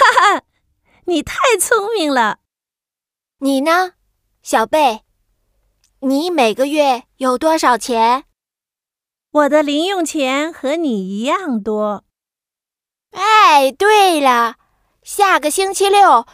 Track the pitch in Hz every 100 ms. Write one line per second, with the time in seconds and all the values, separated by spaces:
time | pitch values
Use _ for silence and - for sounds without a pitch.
0 | 466 480 392 330 - _ _ _ _ _
1 | - 320 - - 539 403 - 440 403 440
2 | 302 262 214 - _ _ _ _ _ _
3 | _ _ _ _ 277 269 302 349 370 -
4 | _ _ _ _ - 220 220 311 269 214
5 | _ _ _ _ _ _ _ _ _ _
6 | 269 277 359 330 226 208 277 302 277 247
7 | - - 262 247 320 320 277 233 - 226
8 | 226 262 - _ _ _ _ _ _ _
9 | _ _ _ 294 285 302 285 285 359 381
10 | 320 311 262 277 320 320 269 330 311 208
11 | 185 202 247 370 349 226 208 214 208 196
12 | - _ _ _ _ _ _ _ _ _
13 | _ - 403 427 370 294 269 269 403 415
14 | 381 311 269 240 233 - _ _ _ _
15 | - - 392 320 302 370 392 381 392 403
16 | 370 240 -